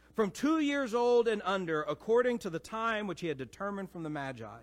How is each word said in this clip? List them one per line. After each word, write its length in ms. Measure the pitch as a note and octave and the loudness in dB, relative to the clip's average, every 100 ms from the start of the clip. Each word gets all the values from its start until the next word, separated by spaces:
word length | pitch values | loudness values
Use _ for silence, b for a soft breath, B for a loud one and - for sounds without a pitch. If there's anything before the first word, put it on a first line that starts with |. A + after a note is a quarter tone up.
| b | b
from 160 | - G3+ | -2 -2
two 300 | - C#4+ D#4+ | 2 2 4
years 320 | C#4+ C#4+ B3+ | 2 0 0
old 340 | A#3+ B3 A#3+ A3+ | 2 4 6 4
and 140 | G#3 | 2
under, 400 | F3+ G3 E3+ D#3 | 0 0 0 -2
according 540 | D3 D3+ - A#3 B3 A#3+ | -2 -4 2 4 4 0
to 120 | G3 | -4
the 80 | D#3+ | -8
time 480 | - A3 A3+ G#3+ G#3 | -6 -4 -2 -2 -4
which 160 | E3 | -4
he 60 | E3+ | -4
had 100 | C3+ | -4
determined 520 | B2 - G3+ G3 F#3+ | -8 -8 -6 -6 -8
from 120 | F3 | -8
the 80 | D#3+ | -6
Magi. 480 | D3+ C3+ B2 A2 A2+ | -6 -6 -8 -12 -14